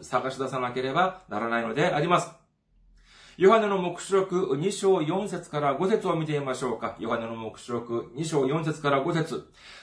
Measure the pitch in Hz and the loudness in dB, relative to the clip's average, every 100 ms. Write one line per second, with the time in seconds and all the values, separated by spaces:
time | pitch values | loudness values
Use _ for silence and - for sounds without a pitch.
0 | - 127 131 127 131 131 123 123 131 147 | -2 -2 -2 -4 -4 -2 -4 -2 0 2
1 | 185 - - 104 117 117 113 117 175 - | 0 -2 -8 -4 0 0 0 2 2 2
2 | 175 170 - - _ _ _ _ _ _ | 2 2 2 -10 _ _ _ _ _ _
3 | _ - - - 190 226 208 196 180 - | _ -20 -20 4 6 6 4 0 -2 -6
4 | - 190 190 180 190 143 185 - 190 185 | 0 0 2 0 0 0 0 2 4 4
5 | 151 185 208 180 - 151 147 135 190 214 | 2 -2 -2 -6 -6 -2 0 2 2 2
6 | 190 165 156 147 139 127 131 113 107 - | 2 -2 0 -2 -2 -4 -4 -4 -6 -6
7 | 113 117 113 113 110 - - 120 117 117 | -4 -4 -4 -8 -10 -12 -8 -6 -4 -6
8 | - - 156 147 131 156 156 151 147 139 | -6 -6 -2 2 2 0 -2 -2 0 2
9 | 156 165 156 113 - _ - - | 2 -2 -2 -6 -10 _ -20 -20